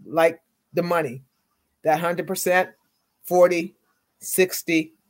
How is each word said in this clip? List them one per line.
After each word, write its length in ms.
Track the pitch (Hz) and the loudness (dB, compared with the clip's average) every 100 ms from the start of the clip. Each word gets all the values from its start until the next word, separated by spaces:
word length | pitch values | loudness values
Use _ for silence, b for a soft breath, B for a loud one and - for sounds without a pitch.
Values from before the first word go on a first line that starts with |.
| - | -6
like 360 | 156 165 165 _ _ _ | 0 0 0 _ _ _
the 120 | 160 | -4
money, 400 | 175 170 143 131 - _ _ _ _ _ | -2 -2 -2 -8 -18 _ _ _ _ _
that 160 | 151 160 | -2 0
hundred 260 | 175 175 175 | -2 -4 -6
percent, 440 | 185 185 180 180 - _ _ _ _ | -4 0 0 0 -6 _ _ _ _
forty, 520 | - 180 175 170 165 _ _ _ _ _ | 0 4 4 2 -6 _ _ _ _ _
sixty, 760 | - - 185 - - 160 156 _ | -4 0 0 -2 -2 -2 -2 _